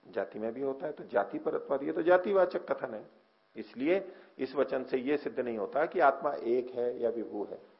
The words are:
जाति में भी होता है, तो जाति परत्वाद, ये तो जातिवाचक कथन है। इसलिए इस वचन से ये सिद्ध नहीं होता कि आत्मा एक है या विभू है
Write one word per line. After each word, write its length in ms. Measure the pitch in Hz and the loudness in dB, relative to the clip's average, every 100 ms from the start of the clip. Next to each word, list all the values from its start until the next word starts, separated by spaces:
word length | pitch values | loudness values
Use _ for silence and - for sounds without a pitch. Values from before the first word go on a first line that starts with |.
| - | -6
जाति 300 | 110 98 - | -6 -4 -4
में 140 | 110 | -6
भी 80 | 117 | -2
होता 260 | 139 135 151 | -4 -4 -8
है, 60 | |
तो 120 | 147 | -8
जाति 340 | 104 120 101 156 | -2 0 0 -4
परत्वाद, 440 | 160 - - 139 | -2 -4 -2 -2
ये 100 | 147 | 0
तो 100 | 160 | 0
जातिवाचक 680 | 165 180 180 196 180 180 - | 6 6 6 4 4 0 -4
कथन 220 | 135 131 | -4 -4
है। 120 | 107 110 - _ _ _ 113 | -8 -12 -20 _ _ _ -12
इसलिए 560 | 104 120 143 190 185 - - - | -12 -4 2 2 0 -16 -20 -8
इस 160 | 131 | -4
वचन 300 | 143 127 131 | 0 0 0
से 140 | 127 131 | 0 -2
ये 180 | 127 147 | 2 0
सिद्ध 240 | 143 120 | 0 -4
नहीं 180 | 123 113 | -2 -2
होता 280 | 98 - 165 | -2 0 0
कि 140 | 185 | 6
आत्मा 320 | 147 135 147 | 6 6 -2
एक 380 | 143 117 123 123 | -2 2 2 0
है 300 | 123 123 123 | -2 -2 0
या 100 | 117 | -2
विभू 340 | 117 104 107 98 | -2 -6 -6 -6
है 120 | 95 - | -8 -16